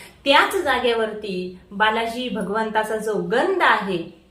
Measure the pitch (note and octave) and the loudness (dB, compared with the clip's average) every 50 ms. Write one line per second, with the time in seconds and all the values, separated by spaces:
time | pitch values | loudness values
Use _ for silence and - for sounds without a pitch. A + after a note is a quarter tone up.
0 | - - - - - C#4 C#4 D#4 F#4+ G4 G4+ F#4 D#4 C#4 B3+ A#3+ B3 A#3+ A#3 A3+ | -20 -20 -16 -4 2 4 4 4 4 2 0 0 0 0 0 2 2 0 2 2
1 | A3 G#3+ G#3 G#3 - G3+ F#3 F3+ F3+ F3+ - - - - G3+ G3 G#3+ A3 A3 A3+ | 0 -2 -4 -6 -6 -6 -6 -6 -6 -8 -10 -14 -18 -10 -2 0 2 2 2 2
2 | A3+ A3+ A3+ B3 B3+ A#3+ G3 A3 F#3+ F3+ G3+ A3 A3 G#3+ G#3+ A3 G#3+ A3 A3 G#3+ | 0 -2 -4 -6 -6 -4 -4 -4 -4 -2 -2 -2 -2 0 0 -2 0 0 -2 -4
3 | G3 A3 G#3+ F#3 F3 F3 G#3+ B3+ D#4 F#4+ F#4+ F4 D#4+ C4 A3+ G#3 F#3+ G3 F3+ E3 | -2 -2 -2 -2 -2 0 0 0 2 2 2 4 4 4 4 2 0 -2 -4 -4
4 | E3 - - - _ _ | -6 -8 -14 -20 _ _